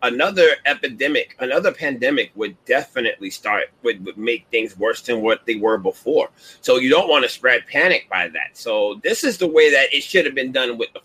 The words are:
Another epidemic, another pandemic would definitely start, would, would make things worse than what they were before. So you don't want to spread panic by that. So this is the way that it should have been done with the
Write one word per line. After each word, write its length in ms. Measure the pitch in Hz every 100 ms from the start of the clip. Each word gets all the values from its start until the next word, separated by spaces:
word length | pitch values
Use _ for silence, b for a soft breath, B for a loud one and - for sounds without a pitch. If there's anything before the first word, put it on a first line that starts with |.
Another 460 | 123 120 175 190 160 143 139
epidemic, 680 | 143 139 113 139 139 - -
another 320 | 127 143 190
pandemic 580 | 127 151 123 127 143 101
would 200 | 101 107 90 -
definitely 640 | 131 143 131 113 - 95
start, 340 | - 107 104 - _
would, 220 | 120 101
would 140 | 92 90
make 280 | 113 117 -
things 280 | 117 113 92
worse 220 | 107 113
than 220 | - 117
what 220 | 110 110 -
they 100 | 110
were 220 | 110 110
before. 500 | 92 - 117 151 - _ B B
So 160 | - 127
you 140 | 127
don't 180 | 156 190
want 160 | 147
to 60 | 123
spread 360 | - 127 120 -
panic 400 | 139 180 165 -
by 180 | 92 87
that. 220 | 78 -
So 480 | - 117 107 104 101
this 220 | 156 226
is 140 | 294 208
the 100 | 175
way 220 | 160 151
that 200 | 139 131
it 100 | 143
should 240 | - 185 143
have 80 |
been 180 | 135 131
done 240 | 131 127 117
with 140 | 113
the 80 | -